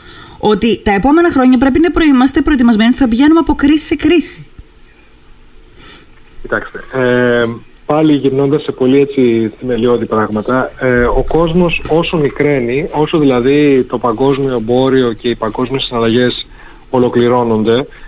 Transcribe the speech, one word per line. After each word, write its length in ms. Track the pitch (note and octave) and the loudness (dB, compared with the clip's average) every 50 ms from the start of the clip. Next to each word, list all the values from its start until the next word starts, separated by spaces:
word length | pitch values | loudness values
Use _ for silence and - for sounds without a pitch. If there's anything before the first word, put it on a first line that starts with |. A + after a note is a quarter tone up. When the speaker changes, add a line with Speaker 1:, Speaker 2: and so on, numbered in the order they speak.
| - - - - - - - - | -20 -20 -20 -20 -20 -20 -10 -4
Speaker 1:
ότι 420 | - G#3+ G#3+ - - A#3+ G3+ - - | -2 0 0 0 0 0 -2 -2 0
τα 100 | A3 G3+ | 0 0
επόμενα 380 | G3 F#3 C4 D4 E4+ E4+ E4+ | 2 2 2 4 4 2 2
χρόνια 280 | - C4+ B3+ B3+ B3+ B3 | 2 2 4 4 4 4
πρέπει 220 | C4 C4+ B3+ - | 2 2 2 2
να 100 | D#4+ F4 | 2 2
προείμαστε 500 | D#4+ E4+ E4+ D4+ C#4 B3 B3+ C#4 - E4 | 2 2 2 4 4 4 2 2 2 0
προετοιμασμένοι 480 | C#4 - D#4 B3 B3 A#3 A#3 G#3 A3 A#3 | 0 0 2 2 2 2 2 4 2 2
ότι 80 | B3+ - | 2 2
θα 100 | C4+ A#3 | 0 0
πηγαίνουμε 300 | A3 A3+ C#4+ D4+ D#4+ E4 | 2 2 4 4 4 4
από 160 | D4+ - - | 2 0 -2
κρίση 300 | - - C#4+ D#4 D4+ - | 0 2 2 2 2 0
σε 100 | - E4 | -2 -4
κρίση. 520 | D4 - D#4 F4 E4+ C#4 - - - - - - - - - - - - - - - - - - - - - - - - - - - - - - - - - - - - - - - - - - - - | -2 0 2 2 2 0 -2 -6 -12 -16 -18 -20 -20 -20 -20 -20 -20 -20 -20 -20 -20 -20 -20 -20 -20 -20 -20 -20 -20 -20 -20 -20 -20 -20 -20 -20 -20 -20 -20 -20 -20 -20 -20 -20 -20 -20 -20 -16 -16 -10
Speaker 2:
Κοιτάξτε, 360 | - - G#2+ - - - - - - - | -6 -6 -6 -6 -8 -12 -16 -14 -8 -4
ε, 520 | C3 B2+ B2 B2 B2 B2 B2 A#2+ A#2+ A#2+ A#2 A#2 A2+ - - - - - | -2 0 0 2 2 2 0 0 0 0 -2 -4 -8 -14 -20 -20 -10 -6
πάλι 260 | - D3+ D3+ D#3 D#3 D3 | -2 0 2 2 2 2
γυρνώντας 500 | C#3 B2+ C3+ C3 C3+ C#3 C#3 C#3+ D3 - | 2 0 0 0 0 0 0 0 -2 -2
σε 100 | - C3 | -4 -4
πολύ 280 | - C3 B2+ C3 C#3+ | -2 0 2 4 2
έτσι 520 | C#3 C#3 - C3+ B2+ A#2+ A2+ A2+ A2+ G#2+ - - | 2 2 0 0 2 2 2 0 -2 -4 -6 -8
θεμελιώδη 460 | - B2+ B2 A2+ A2+ B2 A#2+ A2+ A2 | -6 -4 -2 0 0 0 0 0 -2
πράγματα, 640 | G#2 A2+ G#2+ G#2+ G#2+ G#2+ G#2+ G2+ - B2 C3 B2 - - - | -2 -2 -2 -2 -2 -2 -4 -4 -2 -2 -2 -2 -4 -6 -4
ε, 220 | C3+ B2+ B2 B2 A#2+ | -2 0 0 0 0
ο 200 | A#2 G#2 C3 B2+ - | 0 0 0 -2 0
κόσμος 540 | - D#3 E3 E3+ E3 F3+ F3+ E3+ - - - - | 0 0 0 0 2 0 0 0 -2 -4 -4 -2
όσο 280 | D3+ D#3+ E3+ - - | -2 -2 0 -2 -2
μικραίνει, 720 | E3+ D3 C3+ - - C#3+ D3 D3 C3+ B2 A#2 A#2+ C#3 D#3+ - | -2 -2 -2 -2 -2 -2 0 0 0 -2 -2 -2 -4 -4 -4
όσο 280 | - D3 D#3 D3 - E3 | -2 -2 -2 0 0 2
δηλαδή 680 | D3 C#3 B2+ B2 A#2+ C3 C#3+ D3 D3 D3 C#3 C3 B2 - | 2 2 2 2 2 2 2 4 4 4 4 2 2 0
το 100 | - A#2 | -2 -4
παγκόσμιο 560 | - B2 A2+ G#2+ C3+ C#3 C#3 C3 C#3 C3+ B2+ | -2 -2 -2 0 0 0 0 0 -2 -2 -4
εμπόριο 580 | A#2+ A2 A2+ A#2+ B2+ C3 C3+ C3 C3 B2+ A#2+ A2+ | -4 -2 -2 0 0 2 2 2 2 0 0 -2
και 160 | - - A#2+ | -4 -4 -4
οι 60 | A#2 | -4
παγκόσμιες 480 | A2+ A2+ G#2+ G#2 - B2+ A2+ C3 C3+ - | -4 -4 -6 -4 -4 -4 -4 -4 -6 -6
συναλλαγές 640 | - B2+ A#2 A#2 A2+ A2+ B2 B2 A#2+ A2+ - - - - - - - - - - - | -4 -4 -2 0 0 2 2 0 0 -2 -4 -10 -14 -18 -20 -20 -20 -20 -20 -10 -4
ολοκληρώνονται, 960 | - B2+ B2 A#2+ A#2 A#2+ A#2+ A#2+ B2 B2 A#2+ A#2 A2 G#2+ G#2+ A2 A2+ A#2+ C#3+ - - - - | -2 0 0 0 2 2 2 2 2 2 0 0 0 0 0 0 0 0 -2 -6 -12 -18 -20